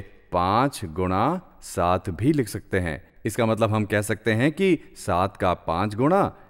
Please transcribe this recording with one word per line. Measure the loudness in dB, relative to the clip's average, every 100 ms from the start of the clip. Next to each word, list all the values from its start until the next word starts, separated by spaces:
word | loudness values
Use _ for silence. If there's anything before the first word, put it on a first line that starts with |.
| -2 -14 -4
पाँच | 0 2 2 2 -2 -8
गुणा | -2 0 2 0 -2 -8 -18
सात | -8 -2 2 0 -2
भी | -2 0
लिख | 0 -2
सकते | -6 -4 -2
हैं। | -2 -6 -12 -10 -6
इसका | 0 0
मतलब | 2 2
हम | 0 0
कह | 0
सकते | -2 -4 0
हैं | 2 2
कि | 2 2 2 -2 -10
सात | -2 0 0 0
का | 0
पाँच | 0 -2 -2 -2 0
गुणा | 2 2 0 -4